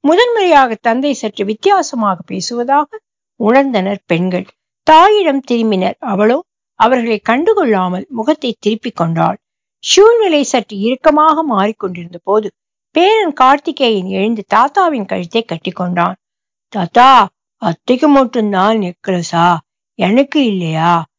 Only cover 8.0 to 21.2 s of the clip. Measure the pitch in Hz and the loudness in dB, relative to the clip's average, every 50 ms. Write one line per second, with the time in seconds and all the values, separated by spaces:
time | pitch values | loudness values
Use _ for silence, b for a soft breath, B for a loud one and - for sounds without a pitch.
8 | - _ 269 220 220 262 311 - - 247 214 _ - 208 226 220 - 240 - - | -10 _ -10 -6 -2 -2 -4 -2 -4 -8 -8 _ -4 -6 -6 -4 -8 -12 -6 -4
9 | 170 165 165 165 165 170 196 - _ _ _ _ _ _ _ _ - - - 370 | -4 -4 -2 -2 -2 -2 -4 -6 _ _ _ _ _ _ _ _ -6 0 4 6
10 | 403 453 480 466 427 381 311 294 277 - - 247 185 _ 208 196 202 233 262 254 | 6 6 6 4 2 2 0 0 0 0 -2 -4 -4 _ -8 -4 -4 -4 -4 2
11 | - 320 294 302 302 320 311 311 330 294 226 196 196 214 220 _ 208 185 180 175 | 2 2 4 4 4 2 2 0 -2 -2 -2 0 0 -2 -4 _ -8 -10 -8 -10
12 | 170 170 180 170 _ - 202 220 208 - _ _ _ _ _ _ _ _ _ 311 | -14 -14 -16 -14 _ -2 -2 -2 -2 -4 _ _ _ _ _ _ _ _ _ 0
13 | 349 392 440 453 415 330 285 - 262 262 277 285 _ 330 294 - 269 233 220 196 | 2 2 2 2 0 -2 0 2 4 4 4 2 _ -10 -6 -2 -2 0 0 -2
14 | 180 190 190 190 196 220 233 214 190 _ 202 214 247 302 _ 403 370 339 302 240 | -4 -4 -4 -4 -2 -2 -4 -6 -4 _ 0 2 2 2 _ 0 0 0 -2 -4
15 | 190 - 190 190 180 170 - 233 226 - 165 165 _ 190 175 - 180 180 175 170 | -6 -6 -8 -8 -8 -4 -6 -6 -6 -4 -10 -8 _ -10 -8 -6 -6 -4 -2 -2
16 | 170 180 190 _ _ _ _ _ _ _ _ _ _ _ - 208 175 170 - 233 | -2 -2 -4 _ _ _ _ _ _ _ _ _ _ _ -8 -8 -8 0 4 4
17 | 247 269 269 247 202 185 _ _ _ _ _ _ - 190 165 _ _ - 254 247 | 6 6 6 6 4 0 _ _ _ _ _ _ -6 -6 -6 _ _ -2 -2 0
18 | 302 294 285 277 262 233 - 247 214 208 202 185 190 208 226 220 196 180 175 _ | 2 2 4 4 2 0 -2 -4 -4 -2 0 0 0 0 0 0 -4 -6 -8 _
19 | - 202 185 175 165 - - 165 170 180 175 160 _ _ _ _ _ _ _ - | -6 -4 -4 -4 -4 -4 -2 0 2 2 0 -2 _ _ _ _ _ _ _ -4
20 | 185 185 214 254 277 277 - 311 269 226 202 185 175 160 160 160 160 170 175 170 | -2 0 2 0 0 0 0 0 0 0 -2 -2 -4 -4 -2 -2 0 0 0 0
21 | 165 _ _ _ | -2 _ _ _